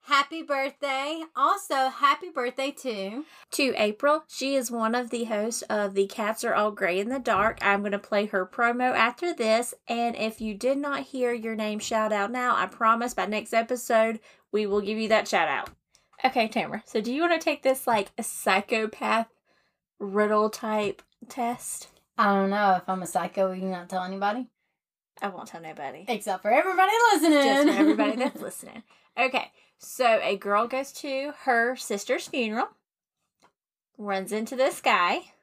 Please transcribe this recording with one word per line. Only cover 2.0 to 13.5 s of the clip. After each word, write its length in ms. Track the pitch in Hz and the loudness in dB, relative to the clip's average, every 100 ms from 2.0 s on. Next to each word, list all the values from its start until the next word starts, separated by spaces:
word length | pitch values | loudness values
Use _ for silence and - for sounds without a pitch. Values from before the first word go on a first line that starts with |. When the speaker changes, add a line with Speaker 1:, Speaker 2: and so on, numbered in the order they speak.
| 269 302 359 | 2 2 -2
Speaker 1:
birthday 440 | 311 247 254 269 | -4 -4 -2 -4
to 520 | 277 262 214 196 226 311 - - | -4 -6 -4 -6 -8 -12 -18 -10
Speaker 2:
To 200 | - 269 - | 0 0 2
April. 480 | 214 208 285 302 - | 0 2 0 0 -2
She 300 | - 262 277 | -6 -2 0
is 120 | 247 | -2
one 280 | 233 226 247 | -2 0 -2
of 140 | 240 | -2
the 140 | 240 | -6
hosts 380 | 226 214 214 226 | -4 -2 -2 -4
of 320 | - 214 202 | -4 -2 0
the 140 | 196 196 | 0 0
Cats 340 | - 208 220 | 0 -4 -2
Are 120 | 233 | -2
All 180 | - 214 | 0 0
Gray 260 | 208 190 180 | 0 0 0
in 100 | 208 | -2
the 120 | 262 | -4
Dark. 380 | 247 196 214 - | 0 2 2 2
I'm 220 | 202 202 | 0 2
gonna 160 | 208 202 | 0 -4
play 260 | - 208 208 | -2 -2 0
her 180 | 196 | -2
promo 480 | 185 - 233 240 254 | -4 0 0 2 0
after 400 | - 226 247 349 | 2 0 0 -6
this. 420 | 339 226 220 247 - - | -2 2 2 0 -10 -6
And 300 | 233 233 226 | -2 -2 -2
if 240 | 220 220 | -6 -4
you 140 | 220 | -8
did 240 | 202 240 277 | -4 -2 0
not 240 | 285 277 | -2 -6
hear 280 | 269 262 247 | -6 -2 -2
your 220 | 240 220 | -2 -4
name 240 | 220 214 214 | -4 -4 -4
shout 340 | - 220 214 | -2 0 2
out 200 | 208 202 | 0 -2
now, 240 | 247 247 - | -2 0 0
I 100 | 185 | 0
promise 480 | - 226 226 240 | 0 2 2 0
by 120 | 226 190 | -2 -2
next 280 | 214 208 | -2 0